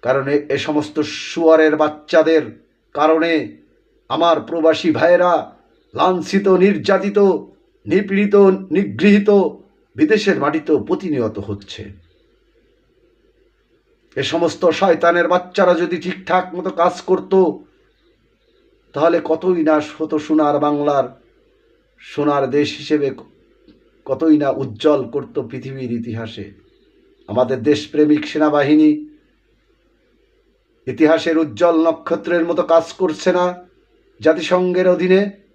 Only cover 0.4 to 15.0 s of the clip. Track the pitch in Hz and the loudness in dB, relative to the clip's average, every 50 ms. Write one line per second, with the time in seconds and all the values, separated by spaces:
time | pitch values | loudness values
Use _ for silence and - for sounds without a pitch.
0.4 | - - - - - - 151 151 147 - - 156 147 147 - - - - - 170 | -2 -2 -4 -4 -4 -2 -2 -2 -4 -4 -4 -6 -6 -6 -6 -12 -12 -10 -6 0
1.4 | 165 160 160 160 156 156 151 151 156 151 151 - - - - 160 156 156 160 156 | 4 4 6 6 6 4 2 2 0 -2 -2 -8 -10 0 2 2 2 4 2 0
2.4 | 135 113 104 - _ _ _ _ _ _ _ 143 147 156 160 160 165 170 165 151 | 0 -2 -14 -20 _ _ _ _ _ _ _ -2 2 2 2 2 0 0 -2 -2
3.4 | 127 - - _ _ _ _ _ _ _ _ _ _ _ 127 151 170 170 165 156 | -4 -6 -14 _ _ _ _ _ _ _ _ _ _ _ -4 0 2 2 2 0
4.4 | - - 165 170 156 165 156 156 - 170 151 151 156 170 175 175 175 180 175 151 | -2 -8 -6 0 2 2 0 2 0 -2 0 2 2 2 4 4 4 2 0 0
5.4 | - - - _ _ _ _ _ _ _ _ 120 151 180 185 180 156 - - 196 | -4 -6 -16 _ _ _ _ _ _ _ _ -2 0 0 0 -2 -4 -2 -2 0
6.4 | 202 196 185 175 185 202 202 156 120 - 196 190 190 202 202 208 202 196 175 151 | 2 2 4 4 4 2 2 0 0 0 0 0 0 -2 0 2 2 2 2 -2
7.4 | - - _ _ _ _ _ _ _ 104 165 190 202 190 196 196 208 202 202 202 | -4 -12 _ _ _ _ _ _ _ 0 0 0 0 0 -2 -2 0 2 4 6
8.4 | 202 190 185 190 - - 151 180 202 - 113 110 - 208 202 208 202 208 202 196 | 6 6 4 0 -4 -4 -2 -2 -2 -2 -4 0 2 4 4 4 4 4 2 2
9.4 | 185 147 - - - _ _ _ _ _ _ - 156 151 220 208 - 196 175 135 | 2 0 -6 -10 -20 _ _ _ _ _ _ -2 2 2 2 0 2 0 -2 0
10.4 | 139 147 151 160 156 - 156 127 104 - 175 - - 180 147 131 117 107 107 101 | -2 -2 -4 -4 -2 -2 -2 -2 0 -4 -6 -6 -4 -6 -4 -4 -4 -4 -6 -10
11.4 | 101 - 104 101 - - - - 104 101 98 - _ _ _ _ _ _ _ _ | -10 -10 -12 -12 -12 -18 -18 -18 -16 -18 -20 -20 _ _ _ _ _ _ _ _
12.4 | _ _ _ _ _ _ _ _ _ _ _ _ _ _ _ _ _ _ _ _ | _ _ _ _ _ _ _ _ _ _ _ _ _ _ _ _ _ _ _ _
13.4 | _ _ _ _ _ _ _ _ _ _ _ _ _ _ _ 127 131 - 156 165 | _ _ _ _ _ _ _ _ _ _ _ _ _ _ _ -8 -6 -4 -2 -2
14.4 | 170 165 - - - 175 156 - 196 196 165 156 | -2 -2 -2 0 0 0 2 2 2 2 2 4